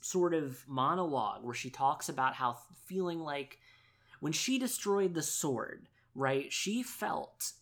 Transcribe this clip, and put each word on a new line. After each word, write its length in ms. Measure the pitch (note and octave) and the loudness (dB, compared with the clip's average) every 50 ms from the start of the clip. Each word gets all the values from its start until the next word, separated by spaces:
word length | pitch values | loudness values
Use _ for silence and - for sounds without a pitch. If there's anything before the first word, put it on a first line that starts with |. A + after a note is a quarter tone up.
sort 320 | - - - F#3 F3+ F3 E3 | -10 -2 2 2 4 4 4
of 300 | D#3+ D3 C3+ C3 - - | 2 0 -2 -6 -10 -10
monologue 760 | - C#3 B2+ C3 D3 E3+ F#3 F3+ D#3+ C#3+ B2+ A2 G2+ G2+ G2+ A2 | -4 0 2 2 4 4 2 0 0 2 2 0 0 -2 -4 -6
where 100 | A#2+ A#2+ | -6 -6
she 160 | - - B2+ | -6 -6 -8
talks 400 | B2+ - C#3 C#3 D3+ D3+ - - | -2 2 4 4 4 2 -4 -6
about 240 | D3+ C3+ C3 C3 - | 0 2 2 2 2
how 240 | - C3 B2 A#2+ - - - - - - | 2 0 0 0 -2 -12 -20 -20 -20 -14
feeling 340 | - F3+ F#3+ F#3 F3 E3+ E3 | -4 -2 0 0 0 -2 -4
like 400 | D#3+ D3+ C#3+ C#3+ C3+ - - _ _ - - _ _ _ _ _ _ _ - - | -4 -4 -4 -4 -6 -8 -12 _ _ -20 -20 _ _ _ _ _ _ _ -12 -4
when 120 | - D3+ D#3+ | -4 -2 0
she 240 | - - - C4 | 0 0 2 2
destroyed 560 | C4 C4 A#3+ - - - G3+ G3+ G3+ G3 F#3 F3 | 2 2 0 -2 -2 2 2 4 4 4 2 2
the 80 | D#3+ D3+ | 0 -2
sword, 640 | - - - - D3+ B2+ A2 - - - - - - _ _ _ _ _ | 0 -2 0 0 0 0 0 -2 -4 -8 -14 -16 -20 _ _ _ _ _
right, 360 | - C3+ C3 C3+ C#3 C#3+ - - | 0 2 2 2 2 0 -2 -4
she 300 | - - F#3 G#3+ A#3+ B3 | -2 -2 0 -2 -2 -4
felt 680 | - - - G#3+ G#3 E3+ - - - - _ - - - - | -4 -6 -4 -2 -2 -2 -2 -4 -8 -8 _ -8 -8 -8 -8